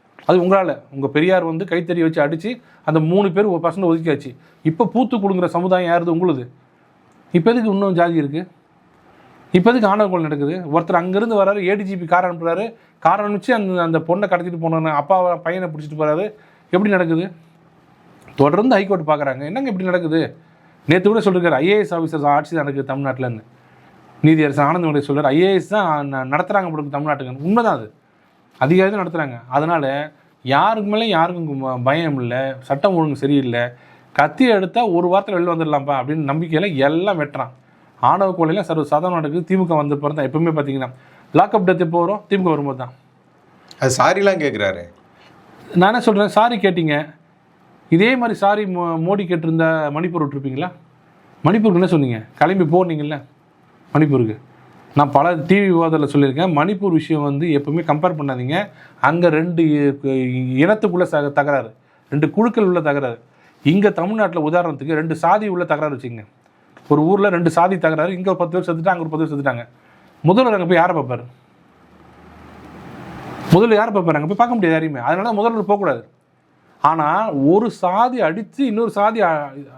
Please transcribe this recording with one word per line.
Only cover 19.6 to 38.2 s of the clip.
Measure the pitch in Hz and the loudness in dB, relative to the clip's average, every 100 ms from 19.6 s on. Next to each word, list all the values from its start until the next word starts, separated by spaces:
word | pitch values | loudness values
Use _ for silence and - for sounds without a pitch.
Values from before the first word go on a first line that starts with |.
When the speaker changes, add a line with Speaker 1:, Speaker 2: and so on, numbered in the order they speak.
| 269 | -6
Speaker 1:
இப்படி | 190 | -4
நடக்குது? | 185 180 165 160 139 - _ _ _ _ - | -2 -2 0 -2 -2 -6 _ _ _ _ 0
நேத்து | 175 202 | 2 4
கூட | 226 | 2
சொல்லிருக்காரு, | 202 180 170 | 2 2 2
ஐ | 135 165 | 2 2
ஏ | 208 | 2
எஸ் | 202 | 0
ஆபீசர்ஸ் | 170 160 156 143 | -2 -4 -2 0
ஆட்சி | 143 147 165 | 0 0 -4
தான் | |
நடக்குது | 143 139 | -4 -4
தமிழ்நாட்டுலன்னு. | 131 135 139 127 127 110 - _ _ _ _ _ - - | -6 -4 -4 -4 -6 -6 -14 _ _ _ _ _ -20 0
நீதியரசர் | 151 160 151 135 143 | 4 4 2 2 0
ஆனந்தமலை | 175 165 147 143 | 0 0 -2 -2
சொல்றாரு, | 143 | 0
"ஐ | 147 147 | 2 2
ஏ | 185 | 2
எஸ் | 190 165 | 2 0
தான் | 208 180 151 143 | -2 0 -2 -4
ந-, | 135 | -8
நடத்துறாங்க | 127 147 185 202 180 | -4 -2 0 -2 -2
போல | |
இருக்கு | 156 147 143 | -6 -6 -6
தமிழ்நாட்டுக்கு." | 151 139 131 131 | -4 -4 -6 -8
உண்மைதான் | 156 226 226 147 | -2 0 0 -2
அது, | 107 _ _ _ _ _ _ - | -6 _ _ _ _ _ _ -2
அதிகாரி | 135 185 190 | 2 4 2
தான் | 208 175 | 0 -4
நடத்துறாங்க. | 165 143 120 120 | -6 -6 -8 -4
அதனால | 135 156 170 135 143 151 - _ _ | -2 0 0 -2 -4 -8 -14 _ _
யாருக்கு | 123 139 190 220 208 | -2 2 2 0 -2
மேலே | 214 226 | -2 0
யாருக்கும் | 170 170 180 160 135 | 0 0 -2 -8 -6
கு-, | 131 127 | -6 -4
பயம் | 123 151 165 139 | 0 0 -2 -4
இல்லை, | 120 123 135 131 | -4 -4 -6 -8
சட்டம் | - 143 202 | -6 0 2
ஒழுங்கு | 180 156 139 | 2 0 -2
சரியில்லை, | 139 143 127 120 123 123 - _ _ | 0 0 0 -2 -4 -8 -20 _ _
கத்தியை | - 147 - 254 | 0 0 2 4
எடுத்தா | 208 185 226 233 | 4 2 0 0
ஒரு | 170 175 | 2 2
வாரத்துல | 190 196 | 2 0
வெளில | 185 175 | -2 0
வந்துடலாம்ப்பா | 165 160 147 135 139 | -2 0 -2 -2 -4
அப்படின்னு | 127 156 139 | -4 -4 -2
நம்பிக்கையில | 151 165 156 202 139 | -2 -2 -2 0 0
எல்லாம் | 139 160 196 180 | 2 2 0 -2
வெட்டுறான். | 147 135 127 - _ _ _ _ | -4 -6 -10 -14 _ _ _ _
ஆணவ | 123 175 | 2 2